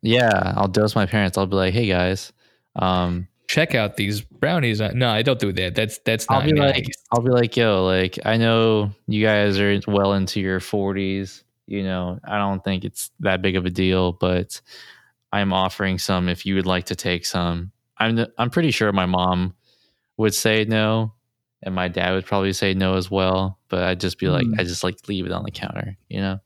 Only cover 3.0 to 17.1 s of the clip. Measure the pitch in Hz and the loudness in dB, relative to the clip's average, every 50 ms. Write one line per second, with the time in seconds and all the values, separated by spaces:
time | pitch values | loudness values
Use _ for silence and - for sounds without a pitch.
3 | 90 87 87 87 90 - _ _ _ - - - 156 160 - 123 107 101 - - | 0 0 -2 -4 -6 -10 _ _ _ -4 0 0 0 0 0 0 0 0 -2 -4
4 | 104 98 104 101 - - - - - 147 175 170 139 120 110 104 107 104 101 120 | -4 -4 -4 -6 -8 -12 -6 -4 -2 0 0 0 0 0 0 0 -2 -2 0 0
5 | 127 120 110 107 117 139 131 120 - 101 92 104 92 90 90 - 113 107 - - | 0 2 2 2 2 2 2 0 0 -2 -2 -2 -2 -2 0 -2 -2 -2 -4 -4
6 | _ - 113 113 - - 131 131 139 147 156 147 143 139 139 135 - 120 - - | _ -2 0 0 0 2 2 2 2 2 2 4 4 4 2 2 -2 -4 -10 -12
7 | _ _ - 120 117 127 127 123 120 113 - 123 117 110 104 92 92 92 92 92 | _ _ 0 0 2 4 4 4 2 2 2 2 4 4 4 4 4 2 2 2
8 | 92 92 - - - 104 110 113 117 113 113 113 113 113 110 107 104 101 101 _ | 0 0 -2 -4 -2 0 2 2 4 4 4 4 4 4 4 2 0 -2 -4 _
9 | _ - 107 107 107 110 107 104 104 104 98 98 101 101 101 101 - - 101 101 | _ -4 0 2 2 4 4 4 2 2 2 2 2 2 2 0 0 0 2 2
10 | 98 98 101 98 95 90 - 107 95 95 95 92 - - - 104 98 98 98 98 | 4 4 2 2 0 -2 -4 -4 -2 -2 -2 -4 -4 -4 -4 -2 -2 -2 -2 -2
11 | 98 95 95 98 98 92 - - _ _ _ _ _ - - 101 98 95 95 92 | -2 -2 -4 -4 -6 -8 -12 -18 _ _ _ _ _ -8 -6 -4 -4 -2 -4 -4
12 | 90 90 90 - - - 101 104 101 101 98 92 - 98 98 90 92 101 - - | -4 -4 -6 -8 -8 -6 -4 -2 -2 -2 -2 -4 -2 -4 -4 -4 -4 -8 -10 -10
13 | - - _ _ - 101 92 92 92 98 92 95 90 92 90 92 92 92 92 92 | -12 -12 _ _ -2 0 0 2 0 0 0 0 -2 -2 0 0 2 2 2 2
14 | 92 90 87 - - 92 90 90 92 - - - _ _ - - - - - - | 2 0 0 0 0 0 0 0 -2 -4 -10 -18 _ _ -20 -20 -20 -20 -20 -20
15 | _ _ _ _ _ _ - 101 101 98 92 95 95 95 - - 101 95 92 90 | _ _ _ _ _ _ -4 -2 0 0 2 2 0 0 -2 -2 -2 -2 -2 -2
16 | - - 98 92 90 90 90 87 - 95 98 95 90 92 92 90 87 - 92 - | -2 -2 0 0 0 0 -2 -2 -2 -2 0 0 2 2 0 0 0 -4 -8 -6
17 | - 92 | -2 -4